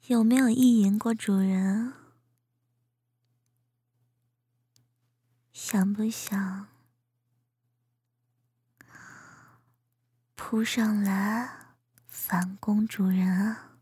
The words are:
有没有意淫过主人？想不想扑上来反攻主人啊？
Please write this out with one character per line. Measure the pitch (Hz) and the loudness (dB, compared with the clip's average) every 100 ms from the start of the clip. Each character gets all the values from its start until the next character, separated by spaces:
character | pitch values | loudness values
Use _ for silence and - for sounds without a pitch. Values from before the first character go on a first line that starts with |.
| - | 0
有 | 240 | 2
没 | 226 254 | 4 4
有 | 262 | 4
意 | 240 254 233 | 6 6 6
淫 | 196 208 | 4 2
过 | 233 | -2
主 | 226 - 196 | -4 0 0
人？ | 190 190 190 202 240 269 - _ _ _ _ _ _ _ _ _ _ _ _ _ _ _ _ _ _ _ _ _ _ _ _ _ _ _ _ _ _ _ _ _ _ | 2 0 0 0 -4 -10 -20 _ _ _ _ _ _ _ _ _ _ _ _ _ _ _ _ _ _ _ _ _ _ _ _ _ _ _ _ _ _ _ _ _ _
想 | - - 208 190 | -16 -4 0 0
不 | 202 214 | -2 -4
想 | 220 - 196 190 190 202 _ _ _ _ _ _ _ _ _ _ _ _ _ _ _ _ _ _ _ _ _ - - - - - - - _ _ _ _ _ _ _ _ | -6 -8 -6 -6 -8 -16 _ _ _ _ _ _ _ _ _ _ _ _ _ _ _ _ _ _ _ _ _ -20 -20 -20 -20 -20 -20 -20 _ _ _ _ _ _ _ _
扑 | - - 220 | -18 -6 -4
上 | 226 - 220 208 | -2 -2 0 0
来 | 202 190 202 220 247 - - _ _ _ _ | 0 -2 -2 -4 -6 -14 -20 _ _ _ _
反 | - - 180 180 196 | -14 -6 -4 -4 -6
攻 | - 208 220 | -2 -2 -2
主 | - 190 | -2 0
人 | 185 185 | 2 2
啊？ | 185 208 220 - _ | 0 -2 -4 -14 _